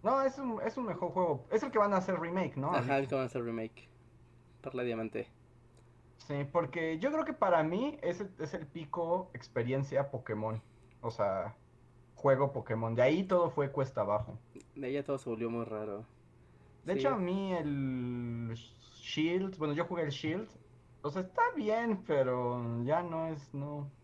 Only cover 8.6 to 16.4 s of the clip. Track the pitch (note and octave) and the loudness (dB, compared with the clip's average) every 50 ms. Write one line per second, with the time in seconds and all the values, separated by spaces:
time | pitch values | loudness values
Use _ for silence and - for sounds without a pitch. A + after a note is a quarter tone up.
8.6 | D#3 C#3 - E3+ D#3+ C#3+ - F3 E3+ E3 E3+ F#3 F#3 - - - - - - B2+ | -8 -8 -10 -12 -8 -6 -4 -4 0 0 0 0 0 -4 -12 -16 -16 -6 -2 -2
9.6 | A#2 A#2+ C3 C3+ C#3 C#3 - C3+ C#3 C#3 - A#2+ - - A2 G#2+ G#2+ A2 A2 A2 | 0 2 2 0 0 0 0 0 0 0 -4 -8 -4 -4 -4 -2 -2 -2 -4 -4
10.6 | - - - - - - - - - A#2 A2 - G#2+ G2+ F#2+ F#2+ F2 G#2+ A2 - | -8 -12 -20 -20 -20 -20 -20 -8 -8 -8 -2 0 0 2 2 0 -2 -4 -8 -12
11.6 | - - - - - - - - - - - - - C#3 C3+ C3 C3+ - - - | -20 -20 -20 -20 -20 -20 -20 -20 -20 -20 -20 0 4 6 6 6 4 0 0 -4
12.6 | - - A2+ A2+ A2+ A2+ A2+ A2+ B2 C3+ D3+ F3 F#3+ F#3 F#3+ F3+ E3+ D#3+ - - | -4 -2 -2 -2 0 0 4 6 6 6 6 4 2 4 4 4 4 4 2 0
13.6 | C#3+ C3+ - - C3+ - - - - F#2+ G#2 G#2+ A2 - - - - - - - | 0 0 2 0 -2 0 0 -2 0 2 2 0 0 -2 -8 -14 -14 -16 -20 -20
14.6 | - - - C#3 C#3 B2+ C3+ C#3+ C#3 - C#3+ C3 - C3 A#2 A2 A#2+ A#2 A#2 A#2 | -20 -16 -12 -8 -6 -2 -2 -2 -2 -2 -2 -2 -2 -4 -4 -2 -2 -2 -2 -2
15.6 | A2+ A2 A2 G#2+ G#2+ G#2+ G2+ G#2 A2+ - - - - - - - | -2 -4 -4 -4 -4 -4 -6 -6 -8 -12 -18 -20 -20 -20 -20 -20